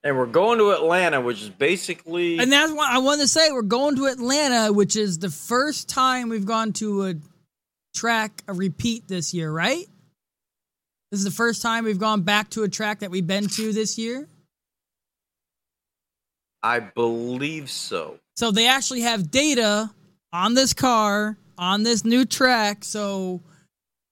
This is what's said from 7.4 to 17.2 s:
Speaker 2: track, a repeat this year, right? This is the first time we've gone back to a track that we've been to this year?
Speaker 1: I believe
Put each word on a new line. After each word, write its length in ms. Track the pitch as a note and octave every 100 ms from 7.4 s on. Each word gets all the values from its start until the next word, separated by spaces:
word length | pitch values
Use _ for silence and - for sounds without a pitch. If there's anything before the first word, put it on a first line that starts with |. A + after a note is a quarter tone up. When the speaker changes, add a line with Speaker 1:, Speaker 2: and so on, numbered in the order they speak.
| _ _ _ _ _ -
Speaker 2:
track, 480 | A#3 A3+ G#3+ - -
a 60 |
repeat 540 | F3+ F#3+ D3 A#3+ A3+ -
this 260 | F#3 D3+
year, 180 | F3 D#3+
right? 360 | D#3 F#3 D#4+ F#4+ _ _ _ _ _ _ _ _ _ _ _ _
This 100 | G3+
is 40 | G3
the 60 |
first 320 | - A#3 A3+
time 220 | A#3 A3+ A3
we've 120 | G3
gone 220 | A3 G#3+
back 300 | F3 G#3 G#3
to 100 | A3
a 60 | G#3
track 300 | - G#3+ G#3
that 100 | G3+
we've 160 | F#3 E3+
been 220 | G3 G#3
to 260 | - A3
this 240 | G#3+ A3 -
year? 300 | A3+ B3+ D4+ _ _ _ _ _ _ _ _ _ _ _ _ _ _ _ _ _ _ _ _ _ _ _
Speaker 1:
I 200 | A2 A#2+
believe 880 | C#3+ A#2+ A#2 A#2